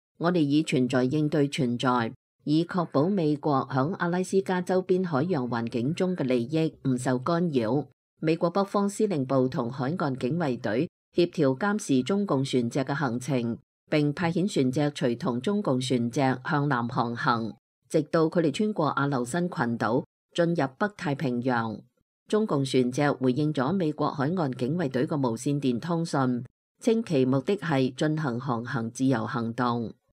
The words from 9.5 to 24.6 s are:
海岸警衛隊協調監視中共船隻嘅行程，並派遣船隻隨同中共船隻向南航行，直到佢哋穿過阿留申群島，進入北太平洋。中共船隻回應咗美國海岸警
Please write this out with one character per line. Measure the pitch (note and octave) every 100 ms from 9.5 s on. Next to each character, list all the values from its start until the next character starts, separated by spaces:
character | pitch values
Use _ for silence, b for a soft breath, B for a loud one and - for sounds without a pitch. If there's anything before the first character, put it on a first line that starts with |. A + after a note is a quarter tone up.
| C3+ A#2+
海 | C3 B2+ F#3
岸 | D3+ B2+
警 | B2 E3+
衛 | D3+ A#2+
隊 | A2+ A2+ F3 _ _
協 | - E3+
調 | - C3+ C3
監 | G3+ G#3
視 | - C3
中 | B2+ G3+ G3+
共 | C#3
船 | C3+ B2+ A#2+
隻 | C#3+
嘅 | C3
行 | D3 C3+ A#2+
程， | B2+ B2+ A#2 A2+ _ _ -
並 | D#3 D3
派 | C#3+ E3+
遣 | F3 G3
船 | D#3+ B2+
隻 | D3+ D3
隨 | C#3+ C3 A#2+
同 | C3 A#2+
中 | G3+ G3+
共 | G3+ B2+
船 | B2+ B2 A#2
隻 | C#3+ C3 B2+ -
向 | D3+ D3
南 | B2 A#2+
航 | B2+ A#2 A#2+
行， | D3 A2+ A2+ - _ _ -
直 | D#3+
到 | C#3+ E3+ D#3+
佢 | F3
哋 | E3
穿 | C#3 G#3+
過 | G3 C#3+
阿 | - C#3+
留 | C3 B2
申 | F3 F3
群 | - A#2+ A#2
島， | A2 B2+ - _ _
進 | - E3+ E3
入 | C3 -
北 | G#3 -
太 | D#3
平 | C#3 C#3 B2
洋。 | B2+ A#2+ A2+ G#2 - _ _ _ -
中 | G#3+ A3
共 | D3
船 | C3+ C3 B2
隻 | B2+ C#3+
回 | - B2+
應 | B2+ D3+
咗 | D3 B2+
美 | G3 D#3
國 | - D3
海 | - C3 F#3
岸 | C#3
警 | B2+